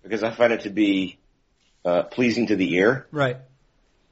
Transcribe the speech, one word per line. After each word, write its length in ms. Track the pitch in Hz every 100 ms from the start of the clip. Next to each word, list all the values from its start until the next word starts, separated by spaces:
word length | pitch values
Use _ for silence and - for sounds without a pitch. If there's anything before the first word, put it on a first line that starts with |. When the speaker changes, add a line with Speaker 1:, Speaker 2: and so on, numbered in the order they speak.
Speaker 1:
because 200 | 92 107
I 80 | 110
find 180 | 117 120
it 80 | 113
to 80 | 104
be, 480 | 98 104 98 90 - _ _ _ _ _ _
uh, 180 | 87 87
pleasing 420 | - - 123 113 107
to 80 | 101
the 180 | 92
ear. 320 | 87 104 135 -
Speaker 2:
Right. 260 | 151 131 - - _ _ _ _ _ _